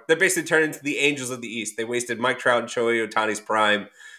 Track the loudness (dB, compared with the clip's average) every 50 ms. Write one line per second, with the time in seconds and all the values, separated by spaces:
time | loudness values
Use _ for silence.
0 | 0 0 2 4 4 2 2 0 0 2 2 2 2 2 -2 -6 -6 -6 -2 0
1 | 0 0 0 0 -4 -6 -8 -8 -8 -8 -8 -8 -8 -6 -6 -6 -6 -4 -4 -4
2 | -4 -4 -4 -2 0 -2 0 0 2 2 2 2 0 -2 -2 -2 0 2 2 0
3 | 0 -2 0 0 0 0 0 -2 -4 -2 2 4 4 4 4 2 0 -6 -16 -20
4 | -20 -20 -20